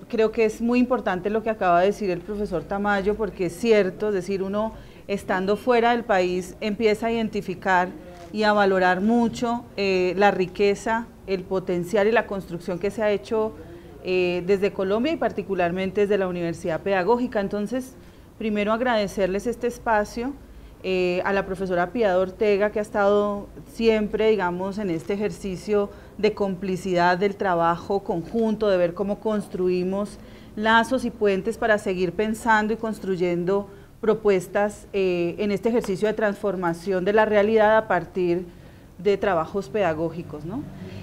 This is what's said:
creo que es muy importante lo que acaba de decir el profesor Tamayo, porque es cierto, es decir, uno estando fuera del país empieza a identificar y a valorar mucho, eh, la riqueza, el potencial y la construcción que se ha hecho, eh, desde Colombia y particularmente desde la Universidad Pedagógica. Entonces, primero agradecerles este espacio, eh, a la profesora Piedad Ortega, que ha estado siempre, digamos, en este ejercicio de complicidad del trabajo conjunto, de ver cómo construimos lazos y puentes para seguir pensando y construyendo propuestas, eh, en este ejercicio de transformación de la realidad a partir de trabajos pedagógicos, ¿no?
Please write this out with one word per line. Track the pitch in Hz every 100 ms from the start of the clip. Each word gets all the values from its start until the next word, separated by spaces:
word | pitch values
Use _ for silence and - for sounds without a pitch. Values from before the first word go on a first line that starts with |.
| -
creo | 226 220
que | 220 220
es | 220
muy | 233 247
importante | 247 254 208 180 202
lo | 214
que | 220
acaba | 220 190 175
de | 190
decir | 202 202
el | 170
profesor | 190 208 208 170
Tamayo, | - 196 208 202 190 208
porque | 208 175 175
es | 170
cierto, | 233 214 185 156 214
es |
decir, | 196 175 196
uno | 190 208 220 - - - -
estando | 202 - 190 190 202
fuera | 254 233 233
del | 240
país | - 196 180 180 180 -
empieza | 220 202 226 208 233
a |
identificar | 233 220 208 190 175 196 180 175 - - - -
y | 214
a | 214
valorar | 208 196 190 180 185
mucho, | 208 240 233 - 233 240 - -
eh, | 196 185 180 180
la | 202
riqueza, | 190 180 - 202 202 233 226 233 - -
el | 190
potencial | 180 190 185 175 175 214 202
y |
la | 226 214
construcción | 196 - 165 - 175
que | 202
se | 202
ha | 214
hecho, | 202 202 220 220 - - - - - -
eh, | 185 180 175 175
desde | 196 196
Colombia | 196 190 214 269
y | 330
particularmente | 233 220 196 185 170 180 190 190
desde | 202 208
la | 185
Universidad | 180 170 165 185 160
Pedagógica. | 196 196 180 240 247 214
Entonces, | 196 208 208 254 254 - - - - -
primero | 226 208 208
agradecerles | 220 254 220 202 - 185 196 226
este | 226 240
espacio, | 233 240 214 208 - 247 277 - - - -
eh, | 185 185 180 180 190
a |
la | 196 185
profesora | 185 190 180 175
Piedad | 247 214 185
Ortega, | 185 185 214 202 208
que | 214
ha |
estado | 208 214 202 208 208 202 - - -
siempre, | - 226 220 208 208 220
digamos, | 214 180 175 190 196
en | 202
este | 160 160
ejercicio | 202 208 170 196 180 - 208 202 - - -
de | 208 208
complicidad | 202 180 196 185 190 175 175 180
del | 202 196
trabajo | 202 175 165 170 - 202
conjunto, | 196 180 165 233 220 214 214
de | 185
ver | 175
cómo | 175 202 202
construimos | 220 208 202 185 180 180 180 196 202 - - - - -
lazos | 220 226 226 262
y | 247
puentes | - 208 190 208 226
para | 233 208
seguir | 208 180 180
pensando | 170 214 220 240 220 214
y | 220
construyendo | 220 208 190 185 180 175 175 202 202 - - -
propuestas, | 220 214 208 190 180 208 208 208 -
eh, | 202 190 175 170 170
en | 208
este | 196 233
ejercicio | 233 - 180 214
de |
transformación | 214 214 202 208 185 175 170 208 185 185
de |
la | 214 214
realidad | 214 208 220 208 220
a | 220
partir | 180 175 190 180 170 180 - - - - -
de | 180 196
trabajos | 208 170 160 202 190
pedagógicos, | 220 180 156 165 156 160 151 156
¿no? | 233 302 - - -